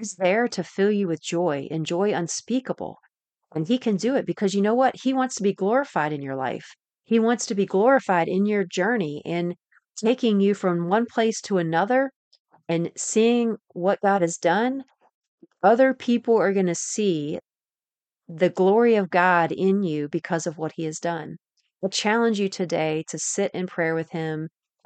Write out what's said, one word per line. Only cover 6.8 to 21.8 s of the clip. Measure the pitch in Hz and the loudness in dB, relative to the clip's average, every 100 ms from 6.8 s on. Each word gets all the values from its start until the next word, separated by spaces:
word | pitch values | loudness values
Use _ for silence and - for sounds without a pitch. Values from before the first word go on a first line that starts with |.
| _ _ - | _ _ -2
He | 226 | 2
wants | 220 233 - | 2 0 -2
to | 202 | -2
be | 190 | 0
glorified | 190 226 269 - 180 165 | 2 4 4 2 0 0
in | 185 208 | 0 0
your | 208 180 | 0 -2
journey, | - 185 240 160 147 | -2 0 0 -2 -6
in | - 170 175 175 _ _ _ - | -6 -4 -4 -8 _ _ _ -4
taking | 208 254 240 202 | 0 0 2 2
you | 196 | 2
from | 202 190 175 170 | 2 0 0 0
one | 208 240 | 0 0
place | - 226 220 | 0 0 -2
to | - 190 | -2 -2
another | 165 165 196 254 269 - _ _ _ _ - | 0 0 2 2 0 -6 _ _ _ _ -4
and | 170 170 - | -2 -2 -6
seeing | - 214 226 240 233 214 _ | -4 2 4 2 0 -4 _
what | - 175 196 | -4 -2 0
God | 202 196 | 2 2
has | 170 170 | 0 0
done. | 170 180 240 269 262 _ _ _ _ _ - _ | 0 2 0 -4 -10 _ _ _ _ _ -20 _
Other | 185 233 262 | 4 6 6
people | 262 - 233 233 226 | 2 0 0 2 2
are | 180 | 4
gonna | 196 185 170 | 2 0 -2
see | - - 208 160 147 175 - _ _ _ _ _ _ _ - | -4 -2 0 0 -4 -8 -12 _ _ _ _ _ _ _ -18
the | 165 180 | 0 0
glory | 180 185 208 240 214 | 4 4 6 6 4
of | 185 | 2
God | 180 180 175 160 | 2 4 4 2
in | - 190 196 | 0 0 2
you | 190 151 147 | 0 -2 -4
because | 165 - 165 170 | -6 -4 -4 -4
of | 160 | -6
what | 160 - | -8 -6
he | 160 | -8
has | 156 | -6
done. | 170 170 151 165 _ _ _ _ | -6 -6 -8 -16 _ _ _ _